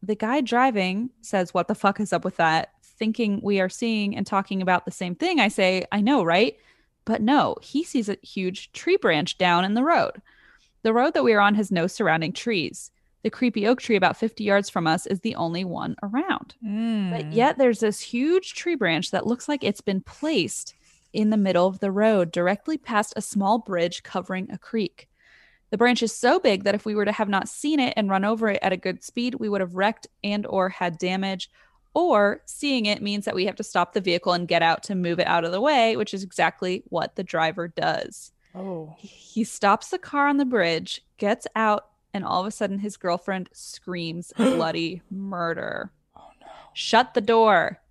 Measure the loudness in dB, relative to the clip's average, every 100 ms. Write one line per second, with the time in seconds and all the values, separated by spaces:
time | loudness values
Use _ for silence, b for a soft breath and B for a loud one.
0 | -4 -4 0 0 0 2 2 2 0 -2
1 | -6 _ -4 -2 0 0 0 2 0 0
2 | -2 -2 -2 2 2 2 -2 _ _ _
3 | -4 0 0 0 0 0 0 -2 -2 0
4 | -2 -4 -2 -2 -2 -2 2 0 0 -8
5 | -8 -4 0 2 2 4 2 2 -2 0
6 | 2 2 4 4 2 0 b b b _
7 | -4 -2 2 4 2 -2 -6 -6 -2 -4
8 | -2 -6 -8 -6 -6 -6 -14 -10 0 2
9 | 4 2 0 0 2 4 2 0 2 2
10 | 0 -4 _ b b b b _ 0 2
11 | 2 2 4 6 4 4 2 0 0 0
12 | 0 2 0 -6 -2 -2 -2 -8 -20 _
13 | _ _ -8 -2 -2 0 0 0 2 2
14 | 2 2 -6 -4 2 2 2 -2 0 0
15 | -2 -4 -4 -4 -4 -4 -6 -6 -8 -8
16 | -6 -4 -2 -4 -8 -14 -8 -4 -2 -2
17 | -2 -4 -2 2 2 4 2 4 0 -2
18 | -6 -2 2 0 0 -8 -4 0 0 0
19 | -2 -2 -2 -4 -2 -2 -2 -4 -2 -4
20 | -4 -8 -2 0 0 -4 -14 -18 b b
21 | b -2 2 2 2 4 2 2 -4 2
22 | 4 4 2 0 0 0 -2 -6 -2 -2
23 | 0 -6 -6 -2 2 0 0 -2 -2 -2
24 | -8 -8 -4 -6 -6 -12 -6 -4 -4 _
25 | -20 b b b b b _ 6 6 6
26 | 2 2 4 6 4 4 2 0 0 0
27 | 0 0 0 0 -2 -6 0 2 2 0
28 | 0 2 2 0 0 0 0 0 -4 -6
29 | -8 -6 -4 -4 -4 -2 -2 0 -2 -2
30 | -12 _ -6 -4 -2 -2 -2 -2 -6 -4
31 | -4 -2 -4 -6 -10 b b b _ -2
32 | 2 4 4 0 -10 -6 -2 0 0 -2
33 | -2 -4 -4 -2 -2 -4 -4 0 0 0
34 | 0 0 0 -2 2 2 4 2 -2 -4
35 | -2 0 0 0 0 0 2 4 2 0
36 | -4 -6 -10 0 0 0 -4 -6 -4 -4
37 | -4 -6 -6 -2 -2 -2 -8 -4 -2 -2
38 | -6 -12 -20 _ _ -14 -10 -10 -12 -18
39 | -20 -20 -10 -4 -4 0 2 2 0 -8
40 | -4 0 2 2 2 2 2 0 -4 -12
41 | _ _ -2 -2 -4 -2 0 0 -2 _
42 | _ -8 -4 -4 -4 -4 -4 -4 -6 -6
43 | -4 -4 -2 -6 -6 -14 -18 -18 -10 -8
44 | -6 -8 -12 0 2 2 -2 -2 -4 -8
45 | _ -12 -8 -6 -4 -4 -6 -8 -10 _
46 | _ -20 B B B B B -10 2 2
47 | 4 0 2 4 6 4 2 -6 _